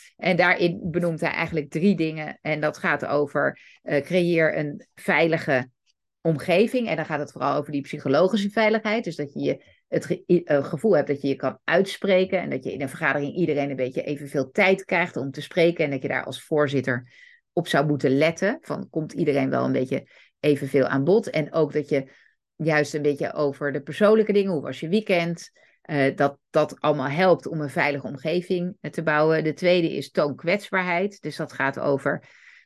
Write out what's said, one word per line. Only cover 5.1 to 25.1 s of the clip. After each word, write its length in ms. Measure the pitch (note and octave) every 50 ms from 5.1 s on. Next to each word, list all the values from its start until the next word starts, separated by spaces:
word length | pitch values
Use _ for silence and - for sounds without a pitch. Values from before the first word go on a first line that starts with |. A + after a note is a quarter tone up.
| - D3 E3 E3 D#3+ D#3+ - D#3+ C#3+ B2+ B2 - _ _ _ _ _ _ _ _ _ _
omgeving. 640 | - E3+ D#3+ C3+ - - F3 F3+ A3+ A#3 B3+ B3+ A#3 A3
En 80 | D#3+
dan 100 | D#3+ D#3
gaat 140 | - D#3+ C#3+
het 120 | D3 C3+
vooral 240 | - - C3+ C#3 C#3
over 160 | D3 C#3+ -
die 100 | D3+ C#3+
psychologische 680 | - - - D3 - C#3+ C3+ D3+ F3+ F#3+ A3+ G#3 G3+ G3+
veiligheid. 540 | - A3+ A3 G#3+ G#3+ A3 A3 G#3+ G#3 A#3 A#3+
Dus 120 | F3 D#3
dat 180 | - D3 C#3+ -
je 60 | D3
je 260 | C#3+ C#3+ C#3+ C3+ _ _ _ _ _ -
het 180 | - D#3 -
ge-, 180 | - F3 - - -
i-, 160 | F3+ E3+ -
eh, 200 | - D3+ C#3 C3+
gevoel 320 | - - D3 - A3+ F#3
hebt 120 | D3 C#3 -
dat 140 | C#3+ C#3
je 60 | - C#3
je 80 | C3+
kan 240 | - - C3 - - _
uitspreken 800 | - D#3+ F3 G3 G3 - - - G3 F#3+ F#3 F#3 F#3 G3 F3+
en 80 | - -
dat 140 | C3+ C3 B2+
je 100 | - -
in 80 | -
een 80 | D3 C3+
vergadering 460 | - - D#3+ C#3+ C3+ D3 C#3+ C#3+ -
iedereen 340 | F3 F3 D#3 C#3+ C#3+ C#3+ C#3+
een 60 | C#3
beetje 280 | C3 C3 B2 B2+ - -
evenveel 480 | - D3 C#3 D3 C3+ - D#3 C3 C3
tijd 340 | - - G3 F#3+ G3 F#3+ -
krijgt 320 | - G3 E3+ F3 E3+ - C#3
om 140 | C3 C#3
te 100 | C#3 -
spreken 440 | C#3 - - F3+ E3 F3 E3+ E3+ E3
en 60 | C#3+
dat 100 | C#3 C3
je 60 | - C3+
daar 160 | C#3 B2+ -
als 200 | - C3+ - -
voorzitter 680 | - D#3+ D3 D3 C3+ C#3 C3+ B2 C#3 B2 B2 B2 - _ _ - - - _ _ _ -
op 140 | - E3 -
zou 200 | - C#3+ D3 D3+
moeten 300 | D3 C3+ - C3+ C3 C#3
letten. 400 | D#3 E3 E3+ - F#3+ G3 C4 D#4+
Van, 280 | - - D3 - B2+ A#2+
komt 240 | - D#3+ D#3 - -
iedereen 360 | - E3+ D3 C#3 C#3 C3+ C3
wel 160 | C3+ B2+ B2+
een 60 | C3
beetje 360 | C3 B2+ B2+ C3 C3+ B2 - - _ - - _ _ _
evenveel 460 | - D3+ D3 C3 C#3+ C3+ - C#3+ C3
aan 180 | - - C3+ C3+
bod? 260 | E3 F#3+ A3+ A3 F#3
En 240 | - D#3+ D3 D3+ -
ook 200 | E3 D#3 C#3+ -
dat 160 | D3+ D3 -
je 220 | D#3 C#3 C3+ - - - _ _ _ _ _ _ _
juist 380 | - D#3+ D#3+ D#3 D3+ D3 C#3+ -
een 80 | D3+
beetje 320 | D3 D3 C#3+ C3+ D#3+ - -
over 380 | - D3+ C#3+ C3+ - D3 C#3+
de 100 | C#3 D3
persoonlijke 520 | C#3 - D3+ - G#3 G3+ A3 A3 G#3 G#3+ G3
dingen, 180 | G3+ G3 G3
hoe 100 | F3+ D3
was 180 | - - C3 -
je 80 | - D#3+
weekend? 640 | F3 A3 G#3+ -